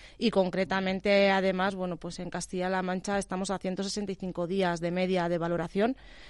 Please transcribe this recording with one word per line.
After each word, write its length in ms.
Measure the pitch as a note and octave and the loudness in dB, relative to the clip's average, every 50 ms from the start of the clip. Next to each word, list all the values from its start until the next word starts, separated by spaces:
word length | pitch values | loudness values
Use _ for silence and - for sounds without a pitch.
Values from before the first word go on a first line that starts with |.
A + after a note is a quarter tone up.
| - - - - | -20 -18 -6 0
y 120 | G#3+ A3+ | 0 2
concretamente, 1000 | - G3 F#3+ F#3 - F#3 F#3+ - F#3+ F#3+ F#3+ F#3+ F#3+ F#3+ - G#3 G3+ G3 G3+ G3 | 4 4 4 4 2 -2 0 0 0 0 0 0 -2 0 2 4 4 6 6 6
además, 440 | G3 F#3+ F#3 F#3+ F#3 F#3 F#3 G3+ G3 | 4 4 4 2 2 2 0 0 0
bueno, 240 | F#3 F#3 F3+ F3 E3+ | -2 -4 -4 -6 -6
pues 200 | - F3 F3 - | -8 -10 -10 -8
en 120 | F3+ F3 | -10 -8
Castilla-La 520 | - F3+ E3 - - F3+ F3+ F#3 F#3+ F#3 F#3 | -6 -8 -8 -6 -4 -4 -2 0 0 0 0
Mancha 360 | F#3 F#3 F#3+ - G#3 G3+ G3 | 0 -2 -2 -2 -2 -2 -2
estamos 320 | G3 - F#3 F3+ G3 F#3+ | -2 -2 -4 -4 -2 -2
a 80 | G3 F3+ | -4 -2
ciento 240 | - F#3+ F#3 - G3 | -2 -4 -4 -4 -4
sesenta 280 | G3 - G#3+ G#3 G3 F#3+ | -4 -4 -4 -4 -4 -6
y 40 | |
cinco 300 | - F#3+ F#3 E3+ - F3 | -6 -6 -6 -4 -2 -2
días 340 | E3 F#3+ G3 F#3 F3 E3+ E3 | 0 2 2 2 2 2 0
de 100 | E3+ E3+ | -2 -2
media 380 | F3 F#3 F#3 F3+ F#3 F3+ E3+ E3+ | 0 0 2 2 2 2 2 2
de 100 | F3 E3+ | 0 0
valoración, 580 | E3 E3+ F3 E3+ E3 F3 - F#3+ G#3 B3 C4 - - - - - - | 0 0 -2 -2 -2 -2 0 2 2 2 0 -2 -8 -20 -20 -18 -20